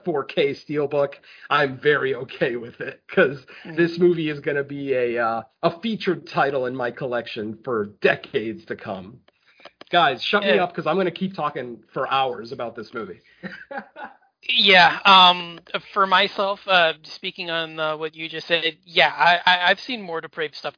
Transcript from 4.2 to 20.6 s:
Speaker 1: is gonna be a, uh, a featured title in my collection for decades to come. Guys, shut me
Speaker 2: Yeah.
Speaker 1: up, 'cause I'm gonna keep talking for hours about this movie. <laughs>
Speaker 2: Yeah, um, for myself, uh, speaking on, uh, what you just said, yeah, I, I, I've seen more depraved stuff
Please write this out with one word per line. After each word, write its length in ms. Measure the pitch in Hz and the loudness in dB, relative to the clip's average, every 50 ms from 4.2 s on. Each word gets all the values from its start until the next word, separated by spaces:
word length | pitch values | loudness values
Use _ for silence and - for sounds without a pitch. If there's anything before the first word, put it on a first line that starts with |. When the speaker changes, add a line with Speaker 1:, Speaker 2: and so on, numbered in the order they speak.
| 156 151 | -2 -4
Speaker 1:
is 100 | 147 147 | -6 -6
gonna 240 | 139 156 143 143 139 | -4 -4 -4 -4 -4
be 300 | 135 143 143 139 139 127 | -6 -8 -6 -4 -2 0
a, 260 | 127 120 120 117 117 | 0 0 0 0 0
uh, 240 | 117 113 113 113 - _ _ _ - | -2 -2 -2 -4 -8 _ _ _ -2
a 80 | 170 - - | -2 -2 -4
featured 460 | - 233 214 - - 196 165 143 - | -6 -6 -6 -4 -2 -4 -4 -4 -6
title 400 | - - 165 147 139 143 131 127 | -6 -2 -2 0 0 0 -2 -2
in 80 | 123 127 | -4 -4
my 160 | 131 120 120 | -4 -6 -6
collection 680 | 120 - 143 123 120 120 117 - - 120 104 107 110 - - | -6 -8 -8 -6 -6 -6 -6 -8 -8 -8 -8 -8 -10 -10 -6
for 240 | 131 120 107 104 101 98 _ | -4 -4 -2 -4 -4 -4 _
decades 640 | - 165 - - - - - 123 110 113 107 98 - | 0 0 0 -2 -4 -6 -6 -4 -4 -6 -8 -10 -12
to 100 | - 113 | -12 -12
come. 440 | - - 110 95 95 92 98 131 - _ _ _ _ _ _ _ _ - - _ - - _ | -10 -10 -10 -10 -10 -12 -16 -20 -20 _ _ _ _ _ _ _ _ -20 -20 _ -20 -6 _
Guys, 320 | - 175 160 - - - - | 2 2 2 2 0 -2 -2
shut 240 | - - 202 202 | -2 0 0 2
me 80 | 196 185 | 2 2
Speaker 2:
Yeah. 80 | 185 180 | 2 0
Speaker 1:
up, 100 | 175 - | -2 -4
'cause 120 | 180 151 | -4 -4
I'm 100 | 151 165 | -2 0
gonna 140 | 196 185 - | 0 0 -2
keep 240 | - - 190 185 - | -4 -4 -6 -8 -6
talking 480 | 165 151 147 - 147 123 123 117 110 _ _ - | -6 -6 -6 -6 -8 -10 -12 -12 -16 _ _ -8
for 160 | 151 131 120 | -6 -4 -2
hours 400 | 135 135 135 131 113 101 113 117 | 0 0 0 -2 -4 -8 -12 -12
about 240 | 135 127 120 113 110 | -10 -10 -10 -10 -10
this 180 | 120 104 - - | -12 -14 -12 -10
movie. 280 | 117 104 92 85 - _ _ _ _ - - - - - - | -10 -10 -12 -14 -16 _ _ _ _ -16 -16 -16 -16 -16 -14
<laughs> 400 | 277 269 - - - - - - - _ _ _ _ _ - - | -14 -14 -14 -16 -18 -18 -18 -18 -20 _ _ _ _ _ -6 -2
Speaker 2:
Yeah, 500 | 247 247 208 196 190 180 170 160 160 - - | 2 6 8 8 10 10 8 8 6 4 6
um, 540 | 196 190 190 180 175 180 180 175 170 170 - - - - 180 - - - | 8 10 10 10 8 6 4 -2 -12 -16 -18 -12 -8 -8 -8 -8 -4 -2
for 140 | 202 190 | 0 2
myself, 600 | 190 190 185 202 196 - - 196 196 202 190 - | 4 4 2 2 2 -2 -2 -2 -2 -4 -4 -2
uh, 260 | 202 190 180 170 160 151 156 - | 2 4 4 4 2 0 -4 -12
speaking 480 | - - - - 185 - - 180 170 | -20 -16 -12 -12 -12 -10 -10 -8 -6
on, 280 | 165 165 160 156 160 160 | -4 -4 -6 -6 -6 -4
uh, 180 | 156 156 156 | -4 -4 -4
what 180 | 151 160 156 156 | -4 -8 -10 -8
you 140 | 160 160 160 | -10 -12 -10
just 180 | 160 156 - | -10 -10 -4
said, 300 | - 170 160 156 160 156 _ _ | -2 0 0 0 -2 -6 _ _
yeah, 280 | 175 160 180 160 147 - | -2 2 2 2 4 2
I, 240 | - 151 170 175 170 - | 2 4 4 4 4 4
I, 240 | 180 180 180 180 180 | 2 2 4 2 0
I've 80 | 196 - | 0 0
seen 220 | - - 254 220 | -4 -10 -10 -10
more 200 | 196 175 165 160 | -8 -8 -8 -8
depraved 340 | 165 156 - 175 156 147 - | -10 -10 -8 -8 -8 -8 -8
stuff 200 | - | -10